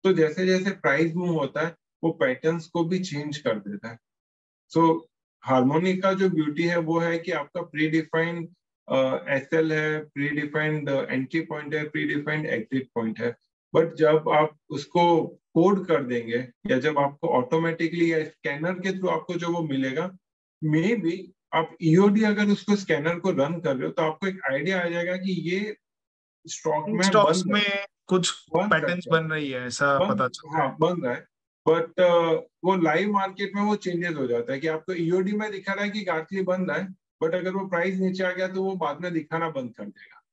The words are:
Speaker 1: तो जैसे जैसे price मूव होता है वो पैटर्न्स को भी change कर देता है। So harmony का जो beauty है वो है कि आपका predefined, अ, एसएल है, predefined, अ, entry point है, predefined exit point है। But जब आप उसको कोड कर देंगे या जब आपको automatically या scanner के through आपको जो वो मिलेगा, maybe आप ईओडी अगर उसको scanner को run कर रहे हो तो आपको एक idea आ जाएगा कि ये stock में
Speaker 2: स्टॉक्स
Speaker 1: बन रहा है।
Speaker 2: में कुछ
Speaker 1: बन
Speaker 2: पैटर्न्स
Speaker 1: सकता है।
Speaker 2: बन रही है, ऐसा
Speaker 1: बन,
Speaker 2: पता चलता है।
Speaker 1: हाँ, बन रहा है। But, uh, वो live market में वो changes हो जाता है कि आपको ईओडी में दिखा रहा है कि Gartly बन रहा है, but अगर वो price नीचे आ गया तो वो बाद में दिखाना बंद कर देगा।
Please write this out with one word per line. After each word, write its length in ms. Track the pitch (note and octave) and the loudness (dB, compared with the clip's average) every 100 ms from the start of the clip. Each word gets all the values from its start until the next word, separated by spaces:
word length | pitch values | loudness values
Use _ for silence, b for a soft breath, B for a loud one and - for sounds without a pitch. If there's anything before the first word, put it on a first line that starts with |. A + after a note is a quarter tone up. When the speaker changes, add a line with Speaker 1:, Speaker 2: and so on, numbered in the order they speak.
Speaker 1:
तो 80 | F#3+ | 2
जैसे 340 | E3 D#3 F#3 F#3 | 4 2 2 0
जैसे 240 | F#3 F#3+ | 2 0
price 440 | F#3+ D3 C#3 E3 | -2 0 2 2
मूव 240 | E3 F3+ D#3+ | 0 -2 0
होता 280 | C3+ C#3+ E3 | -2 -4 -6
है 100 | - _ _ | -6 _ _
वो 60 | E3 | -4
पैटर्न्स 560 | - C3+ B2+ D#3+ E3+ D#3+ | 0 0 0 -2 -2 -4
को 180 | F3 | -2
भी 140 | E3 F#3 | 0 -2
change 400 | - D3 D3+ C#3+ | -2 -6 -6 -4
कर 200 | B2 G#2+ | -4 -4
देता 300 | G2+ G2+ A2+ | -6 -10 -12
है। 100 | A#2+ _ _ _ _ _ _ _ D#3+ | -14 _ _ _ _ _ _ _ 2
So 240 | E3 D#3+ - _ _ _ | 4 2 -4 _ _ _
harmony 600 | - C3 B2 E3 F#3 F#3 | 2 4 4 4 2 2
का 100 | F#3+ | 2
जो 180 | F#3+ F#3+ | 2 2
beauty 320 | D#3 D3 D3 | 2 -2 0
है 160 | E3+ E3+ | 0 0
वो 200 | D#3+ E3 | 0 0
है 200 | E3 E3+ | 0 -2
कि 140 | F3+ | -4
आपका 300 | D#3 C#3 F3 | -6 -4 -8
predefined, 920 | - D3+ D#3 D#3+ D#3 D#3+ E3+ E3+ E3 _ _ _ - | -8 -2 0 0 0 -2 -2 -4 -10 _ _ _ -2
अ, 360 | C3+ C3 C3 C#3+ | 0 2 -2 -2
एसएल 440 | C3+ - D#3+ D#3+ | -4 0 0 2
है, 320 | D#3 D#3 D#3 | 0 0 -4
predefined, 840 | D3+ C#3 C#3+ D3 D3 D3+ D3+ D#3 C#3 | -6 -4 -2 -2 -4 -2 -2 -2 -2
अ, 200 | C3+ B2 | -2 -2
entry 300 | C3 C3 E3 | -4 -2 -4
point 340 | D#3 D3+ D3 | -4 -10 -6
है, 140 | D3+ D3+ | -6 -4
predefined 580 | D#3 D3+ D3 D3 D#3 D#3 | -4 -2 -4 -4 -4 -2
exit 440 | A2+ G#2+ C3 B2+ | -4 -2 -6 -4
point 260 | A#2 A2+ G#2+ | -4 -4 -4
है। 160 | A#2+ A#2 _ _ _ D#3+ | -6 -6 _ _ _ 0
But 180 | E3 | 0
जब 340 | D#3+ D#3 D#3 D#3+ | 2 4 4 4
आप 300 | D3+ D#3 _ _ | 2 2 _ _
उसको 560 | C#3 - F3 F3 E3 - | -10 -2 2 4 4 2
कोड 600 | - _ D#3+ F3+ G3 F3+ | -10 _ 4 4 4 2
कर 180 | D3+ | 0
देंगे 480 | B2+ A#2+ A2+ A#2+ B2+ _ - | 0 -4 -2 -4 -4 _ -2
या 120 | B2+ | 0
जब 200 | D3 D3 | 2 0
आपको 300 | C#3 - B2+ | 0 -2 0
automatically 840 | B2+ B2 D#3+ E3 D#3+ E3 E3+ E3 | 0 2 0 0 -2 -2 2 2
या 120 | D#3+ | 2
scanner 480 | D#3 _ D#3 D3 E3+ | -2 _ -8 -4 -4
के 180 | F#3 F#3+ | -4 -4
through 220 | F#3+ F#3 | -2 -2
आपको 220 | D#3+ D#3 | -2 -4
जो 180 | E3+ E3+ | -6 -4
वो 100 | E3+ | -2
मिलेगा, 540 | D#3 C3+ C3 C3+ F#3 - _ _ _ _ | -2 -2 -2 -4 -6 -10 _ _ _ _
maybe 540 | D#3 D#3 F#3 A#3 E3 F#3 - _ _ | 0 2 2 0 -2 -4 -10 _ _
आप 220 | D#3 D#3+ - | -4 -4 -2
ईओडी 400 | D#3+ E3+ G3+ G#3 | 4 8 8 6
अगर 220 | G#3+ G#3 G#3 | 4 4 2
उसको 300 | G3+ - G3+ | 2 2 0
scanner 420 | - D3+ D#3 E3+ | 2 0 0 0
को 120 | F#3 | 0
run 300 | D3 C#3+ E3+ | 2 0 0
कर 160 | C#3+ B2+ | -2 -2
रहे 100 | D3+ | -2
हो 60 | |
तो 100 | - | 0
आपको 240 | D#3 D#3+ G3 | -2 -2 -6
एक 140 | F#3+ - | -4 -4
idea 320 | C4+ D#3+ F#3+ | -2 -2 -2
आ 40 | E3+ | -2
जाएगा 280 | E3+ F3 F#3 | -2 -4 -4
कि 160 | F#3+ | -4
ये 440 | F3 D#3 F#3 G#3 - _ _ _ _ _ _ - | -4 -2 -4 -4 -8 _ _ _ _ _ _ -16
stock 420 | - D#3+ D3+ - | -6 -2 -2 -2
में 140 | F3 | 0
Speaker 2:
स्टॉक्स 400 | F#3+ G#3+ F#3+ F#3 | 4 6 4 2
Speaker 1:
बन 120 | F#3 | 2
रहा 80 | G3+ | 0
है। 60 | G3+ | 0
Speaker 2:
में 180 | G3+ G3+ _ - | -2 -8 _ 0
कुछ 400 | F#3 F3 - - E3 | 0 0 -6 -4 -2
Speaker 1:
बन 120 | G3+ | 2
Speaker 2:
पैटर्न्स 360 | D#3+ F3 F3 | 2 0 -4
Speaker 1:
सकता 120 | D3+ D#3+ | 0 0
है। 60 | |
Speaker 2:
बन 80 | D#3+ | 0
रही 200 | D#3 C#3+ | -4 -4
है, 160 | B2+ B2 | -6 -6
ऐसा 320 | A#2 C#3+ C#3 | -2 2 2
Speaker 1:
बन, 160 | E3 | 2
Speaker 2:
पता 140 | G#3 B2+ | 0 -2
चलता 300 | - D#3 D#3 | -4 -4 -2
है। 100 | C#3 | -2
Speaker 1:
हाँ, 80 | D3+ | 2
बन 220 | D#3+ F3 | 0 0
रहा 120 | C3 | -4
है। 120 | B2 - _ _ _ - | -6 -10 _ _ _ 2
But, 320 | E3 E3 - | 2 2 4
uh, 320 | F3+ E3+ E3 D#3+ - _ | 6 6 4 0 -2 _
वो 120 | F3 F#3+ | 0 2
live 360 | D#3+ D#3+ G#3 | 2 2 2
market 420 | G3+ F#3+ F#3+ G3+ | 0 -2 -4 -6
में 80 | G3+ | -2
वो 140 | G#3 G#3 | 0 0
changes 380 | F#3 F3 F3 | -2 -4 -4
हो 120 | D3+ B2+ | -4 -2
जाता 260 | A#2+ A#2+ | -2 -2
है 80 | C3+ | -4
कि 60 | D#3+ | -2
आपको 260 | D#3 F3 | -4 -6
ईओडी 400 | F3+ E3 F#3 F#3+ | -4 0 0 0
में 180 | G#3 G#3+ | -2 -4
दिखा 220 | G3 G3 | -6 -6
रहा 120 | G3 | -4
है 60 | G3+ | -4
कि 140 | G#3 | -4
Gartly 380 | F#3 D#3+ D#3+ F#3+ | -4 -4 -4 -4
बन 200 | F#3 F#3 | -2 -2
रहा 140 | F3 D3 | -2 -4
है, 120 | F#3+ - _ _ | -6 -12 _ _
but 120 | D#3+ | -2
अगर 160 | F3+ F3+ | 0 -2
वो 180 | F#3+ F#3+ | -4 -4
price 260 | F3 F3+ | -2 -2
नीचे 300 | F#3 F#3 F#3 | 0 -2 0
आ 80 | F#3 | -4
गया 160 | F3+ F#3 | -2 -4
तो 160 | F#3+ | -2
वो 120 | F#3+ F#3+ | -4 -2
बाद 240 | D#3 C#3+ | -4 -4
में 120 | F3 | -4
दिखाना 380 | E3 D3+ E3 E3 | -6 -4 -4 -4
बंद 240 | C#3+ B2 | -6 -10
कर 100 | A2 | -12
देगा। 380 | G#2 - - - _ | -16 -16 -20 -20 _